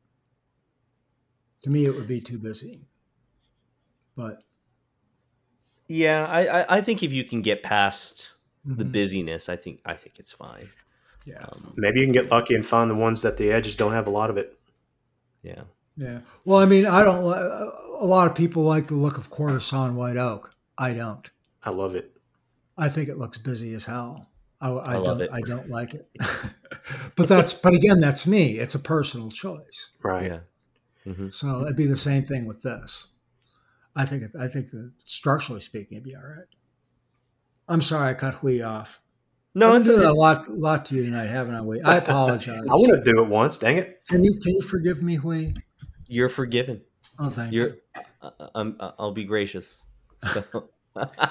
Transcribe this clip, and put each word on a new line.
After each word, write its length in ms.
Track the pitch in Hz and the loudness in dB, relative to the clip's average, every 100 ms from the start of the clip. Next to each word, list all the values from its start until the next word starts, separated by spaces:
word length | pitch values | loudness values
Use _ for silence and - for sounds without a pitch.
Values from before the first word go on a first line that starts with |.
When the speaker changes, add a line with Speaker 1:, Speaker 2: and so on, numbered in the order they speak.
| _ _ _ _ _ _ _ _ _ _ _ _ _ _ _ _ | _ _ _ _ _ _ _ _ _ _ _ _ _ _ _ _
Speaker 1:
To 60 | 135 | -2
me, 160 | 147 139 | 0 0
it 100 | 131 | -2
would 120 | 110 | -6
be 140 | 123 | -8
too 160 | - 120 | -8 -12
busy. 500 | 110 110 214 - _ _ _ _ _ _ _ _ _ _ _ _ _ - | -12 -12 -16 -20 _ _ _ _ _ _ _ _ _ _ _ _ _ -14
But 280 | 110 - _ _ _ _ _ _ _ _ _ _ _ _ _ _ - | -14 -14 _ _ _ _ _ _ _ _ _ _ _ _ _ _ -8
Speaker 2:
Yeah, 380 | 160 156 156 156 | 0 2 2 0
I, 340 | 170 185 175 | 0 2 2
I, 160 | - 202 | 2 2
I 40 | |
think 220 | 208 208 | 0 -2
if 100 | 156 | -2
you 100 | 131 | -4
can 180 | 127 117 | -4 -4
get 220 | 104 101 | -2 -2
past 680 | - 104 98 - - - - _ _ _ 139 | 0 0 2 -2 -12 -16 -20 _ _ _ -10
the 180 | 120 | -6
Speaker 1:
Mm-hmm. 80 | 104 | -4
Speaker 2:
busyness, 560 | 104 98 95 80 82 - | -2 -2 -2 -6 -8 -8
I 60 | 87 | -10
think, 240 | 87 67 85 | -12 -16 -12
I 80 | 82 | -14
think 200 | - _ | -16 _
it's 140 | - | -20
fine. 360 | - - 53 - _ _ _ _ _ 143 | -20 -20 -20 -20 _ _ _ _ _ -20
Speaker 1:
Yeah. 180 | - | -20
Speaker 2:
Um, 300 | - - - - | -20 -20 -14 -2
Speaker 3:
Maybe 220 | 104 127 | 2 4
you 60 | 135 | 4
can 60 | |
get 180 | 123 123 | 4 4
lucky 240 | 117 117 113 | 2 4 0
and 100 | 107 | 2
find 240 | 117 117 | 2 2
the 40 | 107 | 2
ones 260 | 113 113 | 2 2
that 160 | 110 98 | -2 0
the 140 | 104 | 2
edges 240 | 113 107 104 | 2 0 -2
don't 160 | 104 | 0
have 140 | 113 104 | 0 -2
a 40 | |
lot 180 | 101 110 | -2 -2
of 80 | 98 | -2
it. 200 | - _ _ _ _ _ _ _ _ _ | -6 _ _ _ _ _ _ _ _ _
Speaker 2:
Yeah. 200 | 85 87 - _ _ - | -18 -18 -20 _ _ -14
Speaker 1:
Yeah. 240 | 127 120 - _ 185 | -12 -12 -18 _ 4
Well, 140 | 190 | 6
I 60 | 196 | 8
mean, 200 | 196 202 | 8 8
I 180 | 180 | 6
don't 200 | 208 180 175 | 6 4 0
li-, 760 | 185 180 - 220 - - - | -2 -4 -6 -8 -10 -14 -4
a 40 | 185 | 4
lot 220 | 185 170 | 6 6
of 80 | - | 4
people 280 | 170 170 | 0 2
like 240 | 156 156 151 | 2 2 0
the 60 | 147 | 0
look 220 | 147 135 | -2 -2
of 140 | - | -10
Quartersawn 640 | - 113 131 - 135 131 123 | -6 -2 -2 -2 -2 -2 -2
white 220 | 123 123 | -4 -2
oak. 360 | 123 101 - _ _ - | -4 -6 -12 _ _ -6
I 160 | 127 | -4
don't. 340 | 117 113 104 - _ _ _ | -4 -8 -12 -18 _ _ _
Speaker 3:
I 60 | 107 | -8
love 240 | 95 95 90 | -4 -4 -6
it. 200 | - _ _ _ _ _ _ - | -10 _ _ _ _ _ _ -4
Speaker 1:
I 120 | 151 | -4
think 200 | 151 143 | -2 -6
it 80 | 139 | -8
looks 200 | 117 - | -12 -10
busy 360 | 123 117 117 | -10 -10 -10
as 120 | 110 117 | -12 -10
hell. 440 | 120 120 - - _ _ _ | -10 -12 -16 -20 _ _ _
I, 100 | 131 | -8
I 240 | 127 127 | -6 -4
Speaker 2:
I 40 | 120 | -2
love 220 | 90 - | -2 -2
Speaker 1:
don't, 80 | 90 | -4
Speaker 2:
it. 20 | |
Speaker 1:
I 80 | 123 | -6
don't 280 | 110 123 - | -8 -10 -10
like 240 | 117 120 151 | -10 -10 -12
it. 120 | - - | -18 -10
<laughs> 100 | 113 - - - _ - - - - - | -8 -6 -10 -14 _ -20 -14 -14 -8 0
But 120 | 170 | 6
that's, 240 | 180 175 | 6 6
but 200 | - 180 | 2 4
again, 260 | 175 202 185 | 6 6 6
that's 280 | 147 139 175 | 4 2 2
me. 320 | 208 143 110 | 4 2 0
It's 160 | 120 135 | -6 -6
a 40 | |
personal 520 | - 160 135 120 110 | -2 -2 -2 -6 -12
choice. 600 | - 190 151 - - - _ | -12 -12 -14 -16 -18 -20 _
Speaker 3:
Right. 240 | 104 92 92 | -6 -4 -6
Speaker 2:
Yeah. 120 | 85 87 _ _ _ _ _ 98 | -8 -14 _ _ _ _ _ -14
Mm-hmm. 220 | 92 98 | -12 -12
Speaker 1:
So 320 | - 143 127 | -8 -6 -4
it'd 120 | 147 131 | -4 -2
be 120 | 143 | 0
the 100 | 135 | 0
same 260 | 143 139 | 0 -2
thing 220 | 139 135 113 | -2 -6 -8
with 160 | 107 | -10
this. 460 | 131 117 - - - _ _ _ _ _ _ _ _ 139 | -10 -10 -12 -14 -16 _ _ _ _ _ _ _ _ -6
I 100 | 135 | -4
think 160 | 139 | -4
it, 100 | 110 156 | -10 -10
I 80 | 127 | -8
think 220 | 139 127 | -8 -10
that 220 | 113 123 - - | -12 -18 -20 -14
structurally 560 | - 147 143 - 107 | -4 0 0 -2 -12
speaking, 360 | - 110 101 104 | -12 -14 -14 -16
it'd 60 | |
be 120 | 131 135 | -18 -18
all 60 | |
right. 240 | 135 156 185 _ _ _ _ _ _ _ _ _ _ _ - | -20 -20 -20 _ _ _ _ _ _ _ _ _ _ _ -2
I'm 140 | 165 | 0
sorry 300 | 139 156 135 | 0 0 -2
I 20 | |
cut 220 | 127 135 131 | -2 -6 -4
Hui 260 | 135 123 | -2 -2
off. 400 | 113 110 104 - _ _ _ _ _ 190 | -4 -10 -14 -20 _ _ _ _ _ 4
Speaker 2:
No, 120 | 220 | 6
Speaker 1:
I've 40 | |
been 80 | 240 | 8
Speaker 2:
it's 60 | 226 | 8
Speaker 1:
doing 100 | 220 | 6
Speaker 2:
okay. 60 | 170 | 6
Speaker 1:
a 40 | |
lot, 340 | 151 156 151 - | 6 6 4 0
lot 340 | - 156 151 143 | -4 0 -2 -2
to 100 | 135 | -4
you 100 | 120 | -2
tonight, 200 | 120 107 | -4 -4
haven't 300 | 127 120 113 | -6 -6 -6
I, 40 | |
Hui? 220 | 110 113 | -6 -2
I 160 | 151 175 | 4 4
apologize. 640 | 170 139 127 120 120 113 120 | 4 2 2 0 -4 -10 2
Speaker 3:
<laughs> 40 | |
I 60 | 143 | 6
wanna 280 | 240 156 | 8 6
do 200 | 117 113 | 6 4
it 40 | 110 | 4
once. 280 | 104 139 - | 4 2 2
Dang 200 | 110 165 | 2 2
it. 240 | 185 - - | -2 -10 -2
Speaker 1:
Can 160 | 175 | 4
you, 160 | 196 202 | 4 4
can 140 | 180 | 0
you 80 | 185 | -2
forgive 400 | - 185 170 151 | -2 -2 -2 -2
me, 140 | 170 160 | -2 -2
Hui? 380 | 160 165 156 - - _ - - - | -4 -4 -6 -8 -12 _ -20 -20 -8
Speaker 2:
You're 240 | 120 123 | 0 0
forgiven. 520 | 131 123 120 127 107 - _ _ - | 0 -2 -2 -4 -8 -16 _ _ -8
Speaker 1:
Oh, 140 | 143 | -6
thank 200 | 113 117 | -6 -4
Speaker 2:
You're, 180 | 113 120 | 0 -2
Speaker 1:
you. 60 | - _ - - _ | -4 _ -20 -20 _
Speaker 2:
I, 80 | 73 - 76 | -20 -20 -12
I'm, 240 | 110 107 104 | -8 -8 -8
I'll 320 | 95 - 104 | -14 -8 -8
be 100 | 101 101 | -8 -4
gracious. 640 | 107 98 92 - - - _ _ _ | -4 -4 -6 -14 -20 -20 _ _ _
So 240 | - 107 101 113 - _ _ - | -6 -6 -8 -12 -12 _ _ -10
<laughs> 120 | 139 - 143 | -10 -4 -4